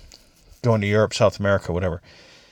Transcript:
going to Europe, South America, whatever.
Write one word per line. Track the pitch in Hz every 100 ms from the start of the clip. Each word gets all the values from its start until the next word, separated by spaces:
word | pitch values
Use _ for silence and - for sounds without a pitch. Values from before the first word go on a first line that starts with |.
| - - _ _ _ -
going | 123 110
to | 101
Europe, | 107 107
South | - 107 -
America, | 101 98 -
whatever. | 85 92 82 - - - - _